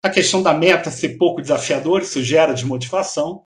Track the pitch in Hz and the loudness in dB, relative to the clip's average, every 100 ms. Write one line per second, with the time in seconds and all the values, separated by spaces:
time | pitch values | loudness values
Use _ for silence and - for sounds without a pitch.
0 | 190 185 - 190 185 156 175 170 156 - | 2 2 2 2 2 4 4 2 0 -4
1 | 147 - 175 - 139 - - 135 147 185 | -6 0 0 0 -2 -2 0 -2 0 0
2 | 175 139 123 156 156 127 127 127 - 185 | 0 -4 0 2 2 0 -4 -6 -4 -4
3 | 190 - 151 190 | -4 -4 -4 -6